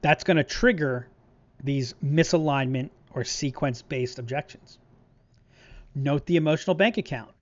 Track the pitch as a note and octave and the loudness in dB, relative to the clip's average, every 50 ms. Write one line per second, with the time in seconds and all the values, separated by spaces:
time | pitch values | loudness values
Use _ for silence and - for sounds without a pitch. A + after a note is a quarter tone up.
0 | - D#3 D#3 - - - F3+ D#3+ C#3+ - - - - B3 A#3+ E3+ D3+ C#3 B2+ B2 | 4 2 2 2 2 2 2 2 2 0 -2 2 2 2 4 4 0 -2 -2 -4
1 | A#2+ - _ _ _ _ _ _ _ _ _ _ - C3+ C#3+ C#3 B2+ A#2+ - _ | -6 -10 _ _ _ _ _ _ _ _ _ _ -4 -2 -2 -2 -2 -4 -6 _
2 | - C#3 C#3+ D#3+ E3 - - E3+ D#3 D3+ C#3+ C#3 C3+ B2+ C3 C3 B2+ - _ _ | -2 0 4 4 4 4 4 2 2 2 0 0 0 0 -2 -2 -4 -6 _ _
3 | _ _ - C3 A#2+ - - - - C#3 B2+ - - C#3 B2 A#2 - _ C#3+ C3 | _ _ -8 -6 -6 -6 -6 -4 -4 -6 -4 -2 -2 -2 -2 -4 -8 _ -4 -4
4 | B2 A#2+ - - B2 A#2 C3 C#3+ D3 - - - - - - _ _ _ _ _ | -4 -4 -6 -8 -10 -6 -6 -8 -8 -8 -16 -20 -20 -20 -20 _ _ _ _ _
5 | _ _ _ _ _ _ _ _ _ _ _ _ - - - - - - - C#3+ | _ _ _ _ _ _ _ _ _ _ _ _ -20 -20 -20 -20 -20 -12 -6 -4
6 | C3+ C#3 C#3+ D3 - - F3 E3+ D#3 D#3 D3+ D#3 - - F#3 D#3 F#3+ A3+ - - | 0 0 0 0 0 2 2 2 4 4 2 0 2 -2 0 2 2 2 2 -2
7 | - - D3 B2 G#2+ - - _ | -6 -6 -8 -10 -10 -14 -20 _